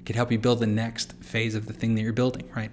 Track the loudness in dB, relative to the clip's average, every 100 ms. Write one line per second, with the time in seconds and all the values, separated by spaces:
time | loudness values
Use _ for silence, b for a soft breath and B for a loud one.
0 | -4 0 2 2 4 4 4 2 -2 -4
1 | -8 -10 -6 -2 0 -2 -6 -2 0 2
2 | 2 2 0 0 -8 -8 -8